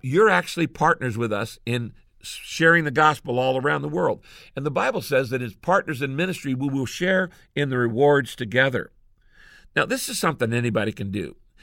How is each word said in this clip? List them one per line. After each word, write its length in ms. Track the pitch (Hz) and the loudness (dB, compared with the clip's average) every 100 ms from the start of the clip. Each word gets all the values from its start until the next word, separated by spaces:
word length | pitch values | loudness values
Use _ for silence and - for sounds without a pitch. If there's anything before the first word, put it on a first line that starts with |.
you're 260 | 131 160 220 | 0 4 4
actually 380 | 180 175 - 151 | 4 0 -2 -4
partners 500 | - 156 - 127 110 | 2 2 2 -2 -4
with 160 | 117 | -2
us 280 | 101 113 - | -2 -6 -8
in 280 | - 120 117 - _ _ | -6 -4 -6 -12 _ _
sharing 640 | - - - - 165 170 | -16 -16 -12 2 4 6
the 60 | 151 | 4
gospel 480 | 127 151 147 - 123 | 2 2 2 -2 0
all 180 | 131 131 | 0 0
around 260 | 143 151 | 0 -2
the 60 | 147 | -4
world? 360 | 165 170 - - - - - | -2 -2 -2 -8 -20 -14 -8
And 100 | 143 | -4
the 40 | |
Bible 300 | 139 262 233 | 0 0 -2
says 280 | - 135 127 | 0 0 0
that 120 | 127 | -2
as 120 | 120 | -6
partners 480 | - - 190 - 127 | -6 0 0 0 -4
in 140 | 139 135 | -4 -2
ministry, 380 | 180 113 139 | -4 -4 -4
we 140 | 131 139 | -2 -2
will 180 | 135 123 | -2 -4
share 440 | - 180 190 180 - _ | -4 -2 0 -2 -8 _
in 160 | - 143 | -4 -2
the 80 | 127 | 0
rewards 560 | 120 113 143 143 120 | 0 4 6 4 2
together. 560 | - 110 120 135 120 - _ _ _ _ _ - - - 151 | -6 -2 2 2 0 -6 _ _ _ _ _ -20 -20 -6 -2
Now, 100 | 165 | 0
this 220 | 254 - | -2 -4
is 100 | 226 | -4
something 340 | 170 139 117 | -2 0 -2
anybody 380 | 117 120 107 104 | 0 0 0 -2
can 220 | - 98 | -4 -6
do. 240 | 98 78 - _ _ | -6 -8 -12 _ _